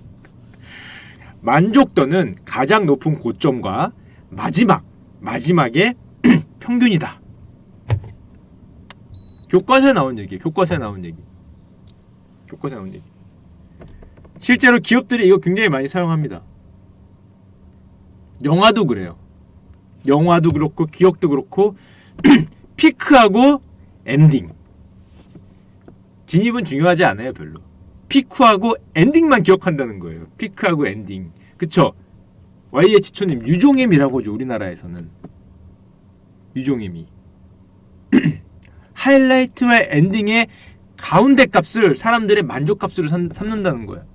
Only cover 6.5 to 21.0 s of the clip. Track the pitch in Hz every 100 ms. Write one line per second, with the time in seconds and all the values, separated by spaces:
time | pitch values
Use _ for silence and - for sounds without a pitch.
6.5 | - - 247 240 170 - - - - -
7.5 | - _ - - - - - - - _
8.5 | - - - - - - - - - -
9.5 | 180 185 262 269 220 131 117 95 92 165
10.5 | 160 175 160 110 98 87 80 - - -
11.5 | - _ _ - - _ _ _ _ -
12.5 | 156 151 117 95 95 - _ - _ -
13.5 | - - - - - - - - - -
14.5 | 247 254 240 - 240 247 240 185 190 170
15.5 | 190 214 135 139 185 170 160 147 87 -
16.5 | - - - - _ _ _ _ _ _
17.5 | _ - _ _ _ - - - - 143
18.5 | 165 220 226 165 98 87 - - _ _
19.5 | - - - _ - 135 147 170 170 165
20.5 | 151 151 - 160 -